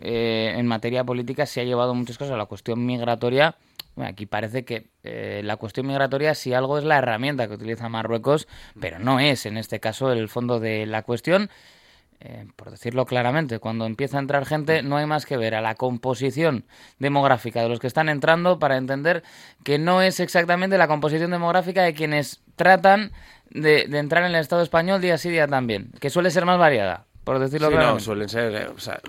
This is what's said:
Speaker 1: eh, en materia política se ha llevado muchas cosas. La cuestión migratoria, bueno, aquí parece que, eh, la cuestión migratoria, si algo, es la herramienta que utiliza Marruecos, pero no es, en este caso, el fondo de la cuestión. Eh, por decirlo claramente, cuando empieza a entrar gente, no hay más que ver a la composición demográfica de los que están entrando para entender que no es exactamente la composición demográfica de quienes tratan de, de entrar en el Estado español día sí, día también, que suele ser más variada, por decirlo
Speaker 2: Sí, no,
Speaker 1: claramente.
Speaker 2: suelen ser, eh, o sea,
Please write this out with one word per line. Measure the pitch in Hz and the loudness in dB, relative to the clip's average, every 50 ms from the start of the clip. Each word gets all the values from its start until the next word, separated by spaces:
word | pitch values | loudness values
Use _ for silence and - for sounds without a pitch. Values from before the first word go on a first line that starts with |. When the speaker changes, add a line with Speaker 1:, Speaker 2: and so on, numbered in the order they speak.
Speaker 1:
eh, | - 90 117 117 117 113 113 110 110 113 85 | -8 -4 -2 0 0 0 0 0 0 -2 -2
en | 113 120 | -2 -2
materia | 120 117 110 - 120 120 127 127 | -2 -2 -2 -2 -2 -2 -2 -2
política | 127 123 123 123 120 135 131 147 | -2 -4 -4 -6 -6 -4 -4 -4
se | 123 - 127 | -4 -4 -4
ha | 123 | -4
llevado | 123 123 120 123 127 123 | -2 0 0 0 0 0
muchas | 123 123 117 120 - | -2 -4 -6 -8 -10
cosas. | 143 139 135 | -8 -6 -6
La | 110 104 | -6 -6
cuestión | - - 101 - - 117 117 120 | -8 -10 -10 -8 -6 -4 -4 -2
migratoria, | 123 123 120 117 120 120 113 123 120 127 135 147 165 - _ _ _ _ - - _ _ | -4 -4 -4 -2 -2 -2 -2 -2 0 2 2 2 2 0 _ _ _ _ -20 -20 _ _
bueno, | - 131 104 | -12 -10 -10
aquí | 95 - 104 | -10 -12 -10
parece | 101 - 107 107 107 110 131 120 | -8 -6 -6 -6 -4 -6 -6 -6
que, | - 120 113 110 _ _ _ - | -6 -8 -10 -10 _ _ _ -16
eh, | 110 113 113 107 104 101 104 104 | -14 -12 -10 -10 -8 -8 -6 -6
la | 104 104 | -6 -6
cuestión | - - 110 - - 131 | -6 -8 -8 -8 -8 -6
migratoria, | 139 135 139 139 131 135 139 147 156 151 | -4 -2 -2 -2 -2 -2 0 0 0 -2
si | - - 131 123 | -2 -2 -2 0
algo, | 127 131 131 143 147 | 0 0 0 -2 -2
es | 143 | 0
la | 156 156 139 | 2 2 2
herramienta | 127 123 113 107 123 143 147 131 120 | 2 2 0 -2 -2 -2 -2 -2 -4
que | 104 107 | -4 -6
utiliza | 104 113 110 113 110 117 117 | -8 -8 -8 -8 -8 -8 -6
Marruecos, | 113 113 110 110 113 113 110 135 147 160 - - - - - - - - | -6 -6 -4 -2 -2 -2 2 2 0 0 0 -4 -18 -20 -20 -20 -16 -12
pero | 95 90 80 85 | -10 -10 -8 -4
no | 104 123 135 131 | 0 2 2 4
es, | 139 147 139 113 - | 4 2 2 0 -2
en | 107 107 110 | -6 -8 -8
este | 110 - - 107 | -8 -6 -8 -6
caso, | - 110 107 - 131 135 | -4 -4 -4 -2 0 0
el | 127 113 110 104 | 0 0 -2 -4
fondo | - 123 120 120 123 117 | -4 -4 -2 -2 -2 -2
de | 110 110 110 107 107 | -2 -2 -2 -4 -4
la | 107 110 110 107 | -4 -4 -4 -4
cuestión. | - 120 117 - 156 170 196 214 196 - - - - - _ _ _ _ _ _ _ _ _ | -4 -4 -4 0 0 0 0 0 -2 -8 -16 -20 -20 -20 _ _ _ _ _ _ _ _ _
Eh, | - - - 113 107 101 - | -20 -18 -18 -18 -18 -20 -20
por | - 104 104 | -20 -20 -20
decirlo | - - - 120 120 127 127 | -18 -10 -8 -4 -2 -2 0
claramente, | - 123 123 120 120 131 156 165 135 113 110 | 0 0 0 0 2 0 0 0 -2 -4 -6
cuando | - 110 113 113 113 | -6 -4 -4 -4 -4
empieza | 113 110 - 139 135 139 | -4 -4 -4 -4 -4 -2
a | 143 | -4
entrar | 139 135 143 143 135 | -2 0 0 -2 0
gente, | 135 151 151 147 147 160 160 143 | 0 -2 -2 0 0 0 0 0
no | 143 143 | 0 0
hay | 147 151 | 0 0
más | 151 151 151 - | 0 -2 -2 -2
que | - 147 | -2 -2
ver | 127 113 110 110 | -2 -2 0 0
a | 110 | 0
la | 113 110 110 | -2 -2 -2
composición | - 127 127 123 117 - 127 131 110 131 135 113 139 165 165 139 107 - _ _ - - - _ - | -2 -2 -2 -2 -2 -2 -2 -2 -2 -2 -2 -2 0 0 0 0 -2 -6 _ _ -20 -20 -20 _ -4
demográfica | 135 143 143 143 139 139 131 113 - 117 - 120 | -2 0 2 2 4 4 2 2 0 -4 -2 -2
de | 117 117 | 0 0
los | 120 113 | 0 -2
que | - 127 | -4 -2
están | - 156 160 156 | -2 0 0 0
entrando | 151 143 131 156 165 170 175 180 185 160 | 0 0 2 2 4 4 4 2 2 2
para | 156 143 135 131 | 2 2 2 0
entender | 131 127 135 135 143 165 175 165 - - - - - - - _ - | 0 -2 -4 -2 0 0 0 0 -2 -10 -20 -20 -20 -20 -20 _ -4
que | - 143 147 | -2 0 0
no | 160 170 185 185 | 2 2 4 4
es | 190 190 170 - | 4 2 2 0
exactamente | 180 170 - 180 170 170 175 175 185 190 196 185 | -2 0 2 2 2 4 2 0 2 2 4 4
la | 170 147 | 4 4
composición | 151 151 143 151 147 160 165 175 180 | 2 2 0 0 0 0 0 -2 -2
demográfica | 175 170 170 170 185 180 180 180 190 180 | -2 0 2 2 2 0 0 2 2 2
de | 175 156 | 2 2
quienes | 151 156 151 151 147 143 - - - _ _ _ | 0 -2 0 0 0 -2 -2 -6 -16 _ _ _
tratan | - 170 175 185 185 170 190 196 208 214 196 - - - - - - _ _ | 2 6 6 8 8 8 8 6 6 4 -2 -10 -16 -20 -20 -20 -20 _ _
de, | - - 151 156 151 143 - - | -8 0 4 6 6 6 4 2
de | 143 147 | 0 -2
entrar | 147 143 165 170 175 | -2 0 2 2 2
en | 180 170 | 2 2
el | 165 | 0
Estado | 156 - 175 175 170 | 0 0 2 0 2
español | 151 - 165 165 180 196 196 180 | 2 2 2 2 2 0 0 2
día | 180 170 151 | 2 0 0
sí, | - 175 | 0 0
día | 170 165 151 143 | 2 2 2 2
también, | 143 135 127 117 107 98 104 117 - - | 2 0 0 0 -2 -4 -6 -10 -12 -8
que | - 143 | -6 -2
suele | 135 175 175 185 | 0 0 2 2
ser | 147 180 175 | 2 2 2
más | 175 180 180 | 2 4 6
variada, | 175 156 139 110 101 95 87 - - _ - - - | 6 6 4 4 2 0 -2 -6 -8 _ -20 -12 -6
por | - 135 135 | -4 -2 -2
decirlo | 131 135 139 156 151 | -2 -2 -2 0 2
Speaker 2:
Sí, | 156 151 | 4 4
no, | 160 | 4
Speaker 1:
claramente. | 156 120 110 101 104 | 4 4 2 0 -2
Speaker 2:
suelen | 110 107 101 104 98 | -4 -4 -4 -4 -4
ser, | 107 117 120 113 104 | -4 -2 -2 -2 -2
eh, | 107 - 85 | -4 -6 -8
o | - - | -10 -12
sea, | - - - - - | -12 -10 -10 -10 -12